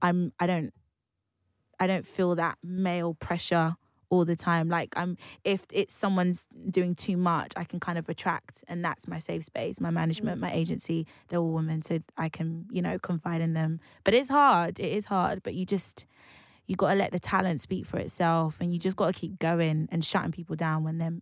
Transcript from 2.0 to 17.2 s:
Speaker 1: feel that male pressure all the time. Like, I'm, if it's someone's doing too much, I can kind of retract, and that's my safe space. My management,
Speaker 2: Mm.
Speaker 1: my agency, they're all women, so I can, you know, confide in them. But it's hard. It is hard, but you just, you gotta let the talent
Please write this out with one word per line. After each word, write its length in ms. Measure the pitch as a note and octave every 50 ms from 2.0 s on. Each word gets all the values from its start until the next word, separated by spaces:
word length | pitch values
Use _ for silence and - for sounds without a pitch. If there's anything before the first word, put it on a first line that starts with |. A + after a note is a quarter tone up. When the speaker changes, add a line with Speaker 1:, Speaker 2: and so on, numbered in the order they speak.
| -
Speaker 1:
feel 280 | - - - F#3 F3+ F3
that 220 | E3 E3+ D#3+ - -
male 520 | - F3 F3+ F#3 F#3+ F3+ F3 F3 E3+ E3+ D#3+
pressure 600 | - - - E3+ E3+ - - F3 E3+ D#3+ D#3+ E3+ - _ _ _ _ _ _
all 160 | F3+ F3+ E3+
the 120 | E3 E3+
time. 320 | E3 - F3+ E3+ E3 D#3+ E3
Like, 220 | E3+ E3+ B2 - -
I'm, 200 | - F3 F3+ F3 - - - - - _
if 220 | G3 G3 F#3+ - -
it's 200 | - G3 G#3 -
someone's 540 | - - - G3+ F#3+ F#3 F3+ F3+ F3+ - - - - - - F#3+
doing 240 | F3 F#3 F3+ F3+ F3+
too 220 | - - - F#3
much, 340 | F3 F3+ F3 E3 D3 - - -
I 80 | - E3+
can 160 | - - F3
kind 180 | - F#3 E3+ E3+
of 80 | D#3+ -
retract, 540 | E3 - - F3+ E3 - - - - - - -
and 160 | F3 F3 E3+
that's 240 | E3 - - - -
my 100 | E3 E3
safe 260 | - - E3 E3 D#3+
space. 360 | - - - - E3 - -
My 100 | E3+ E3+
management, 480 | E3 E3 E3 D#3+ D#3+ - - - F3 D#3
Speaker 2:
Mm. 40 |
Speaker 1:
my 100 | F3 F3+
agency, 540 | - E3 D#3+ E3+ - - - - E3 E3 D#3+ - - - _ _
they're 120 | F3 F3
all 120 | E3+ D#3+
women, 300 | D#3+ D#3+ D#3+ D#3 D#3+ D#3+
so 160 | D#3 - E3+ E3 D#3 - _
I 120 | - E3 D#3+
can, 380 | - - E3 E3 E3 E3 E3+ -
you 100 | - F3+
know, 160 | F3 E3 F3+ F3
confide 400 | - - F3 D#3+ - F3 E3 E3
in 120 | E3 E3 D#3+
them. 260 | E3 D#3+ D#3 E3 E3 - - - - _
But 100 | F#3+ G#3+
it's 160 | B3 C#4 B3+
hard. 480 | C4+ D4 C#4+ C#4 G#3+ E3+ E3+ E3+ F3+ -
It 140 | - -
is 140 | D#3+ G#3 G3+
hard, 360 | - G3+ F#3 F3 - - F#3
but 120 | - - -
you 120 | F3+ F#3
just, 400 | - G3+ F#3 - - - - - _ _ _ - - - - - - - _ _ -
you 80 | F#3
gotta 180 | F3+ F#3+ - F#3+
let 160 | G3 G3 -
the 80 | -
talent 420 | F3+